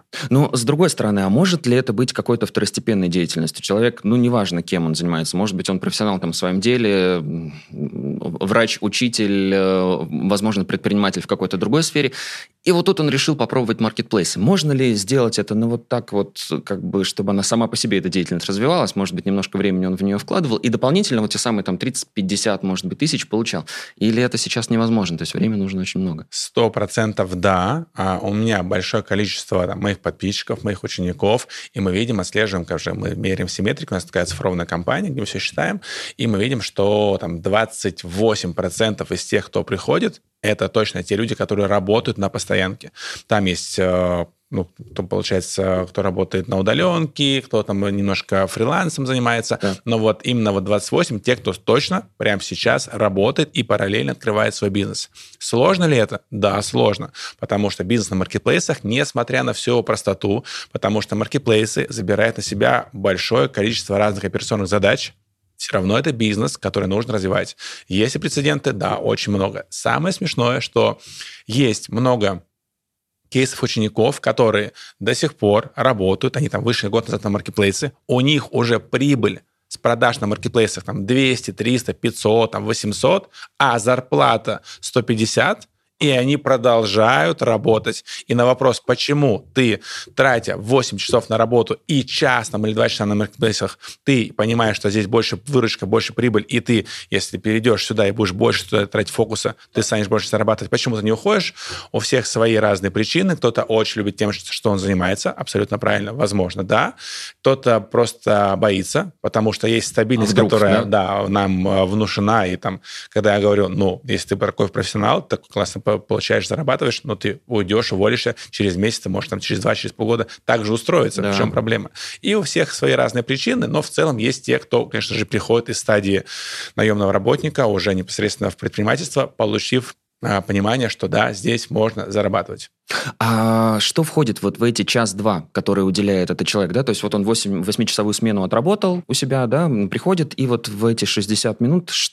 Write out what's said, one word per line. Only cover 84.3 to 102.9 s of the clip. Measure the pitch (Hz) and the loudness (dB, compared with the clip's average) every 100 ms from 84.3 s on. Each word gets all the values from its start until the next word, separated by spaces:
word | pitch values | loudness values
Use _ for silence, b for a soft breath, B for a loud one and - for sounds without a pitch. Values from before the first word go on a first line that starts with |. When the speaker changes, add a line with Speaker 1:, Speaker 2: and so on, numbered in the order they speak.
| 113 - 101 B B | 2 0 -6 B B
Speaker 2:
сто | - 127 | -2 -2
пятьдесят, | 110 110 110 117 147 214 - _ _ - | 0 0 2 2 2 0 -8 _ _ -2
и | 151 | 2
они | 127 131 143 | 4 2 0
продолжают | 135 131 123 113 107 104 113 139 165 160 | 2 4 4 4 4 4 4 4 2 2
работать. | 117 110 113 110 113 - B B B | 2 2 4 2 2 -6 B B B
И | |
на | 120 123 | 4 4
вопрос, | 127 127 113 | 6 4 2
почему | - 123 - 147 139 98 - | 0 0 2 2 2 2 -2
ты, | 135 123 98 B B B - | 2 2 2 B B B -2
тратя | 135 117 110 92 | 0 2 -2 -6
восемь | 104 131 120 98 | 2 2 2 -6
часов | - 117 - | 0 0 0
на | 110 | 0
работу | 113 120 110 107 - | 2 2 2 -4 -2
и | 143 | -2
час | 127 - 143 120 110 | -2 0 2 2 -2
там, | 107 107 | -4 -2
или | |
два | 110 113 | 0 0
часа | - 104 | 0 0
на | |
маркетплейсах, | 104 104 - 113 - 98 - B B | 0 -2 0 -2 0 -4 -6 B B
ты | - 135 104 | 0 0 0
понимаешь, | - 110 117 110 104 | -2 0 2 0 0
что | 101 | 0
здесь | 107 98 | 0 2
больше | 117 110 92 - | 0 0 -6 0
выручка, | 135 113 - 95 | 0 0 -2 0
больше | 110 - | 0 0
прибыль, | - 120 104 - | -2 2 0 0
и | 135 | -4
ты, | - 113 - B B | 2 0 0 B B
если | 98 - 95 | -4 -4 -6
ты | |
перейдёшь | 107 110 117 104 - | -2 2 2 2 0
сюда | 110 98 | 0 0
и | |
будешь | 107 101 | 2 0
больше | 92 113 110 - | 2 2 2 0
туда | 107 101 | -2 0
тратить | 107 95 | -2 -2
фокуса, | - 110 110 107 - b | 0 -2 0 -6 -8 b
ты | - | -4
станешь | - 110 101 | 0 0 0
больше | 107 - | 0 0
зарабатывать. | 110 107 107 98 | 0 2 0 0
Почему | 131 127 110 | -2 0 -2
ты | |
не | 107 | 0
уходишь? | 113 202 214 - B B B B | 0 2 2 0 B B B B
У | 113 | -4
всех | 113 127 - | 0 0 0
свои | 113 113 107 | 2 4 4
разные | 104 98 | 4 2
причины. | 95 | 0